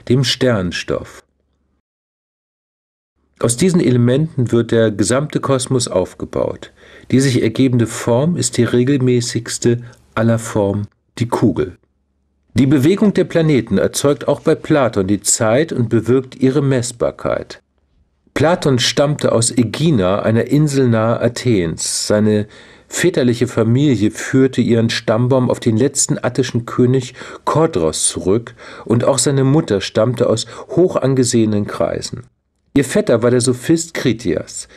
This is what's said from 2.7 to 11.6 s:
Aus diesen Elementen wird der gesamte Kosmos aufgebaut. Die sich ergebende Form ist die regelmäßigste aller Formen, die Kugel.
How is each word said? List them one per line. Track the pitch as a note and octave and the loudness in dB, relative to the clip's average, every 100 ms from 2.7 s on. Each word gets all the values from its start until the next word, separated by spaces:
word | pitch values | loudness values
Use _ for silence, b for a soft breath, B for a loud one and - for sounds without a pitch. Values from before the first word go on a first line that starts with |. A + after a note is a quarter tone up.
| _ _ _ _ _ _ - | _ _ _ _ _ _ -4
Aus | A#2 - | -4 0
diesen | F#3 F3 | 2 2
Elementen | - B2 A#2+ C3+ D#3 - A#2 | 2 2 4 2 0 -2 0
wird | A#2 A2+ | 0 2
der | A#2 A2+ | 2 2
gesamte | G#2 G2+ B2+ D3 - | 0 0 0 -2 -4
Kosmos | - C3+ - C3 - | -2 -2 0 -2 0
aufgebaut. | F#2 F2 - D#2+ C2+ - - - B B B B | -2 -4 -8 -8 -4 -4 -6 -14 B B B B
Die | B2+ | 2
sich | C3+ A#2+ | 2 2
ergebende | A2+ A2+ C3 A#2+ A2 | 0 0 2 2 0
Form | - - A#2 D#3 D#3 | -2 0 0 2 -2
ist | A#2 - | -4 0
die | |
regelmäßigste | A#2 B2 B2 C#3+ B2+ B2 A#2+ A#2+ A#2 - A#2+ A#2+ A#2+ B _ - | 0 2 2 2 2 0 0 -6 -8 -2 0 0 -4 B _ -2
aller | A2+ A2+ | 0 0
Formen, | A2+ A2 G2+ G2+ G#2+ _ _ - | -2 -2 0 -2 -6 _ _ -6
die | A#2+ | -4
Kugel. | B2 A2+ E2 | 0 0 0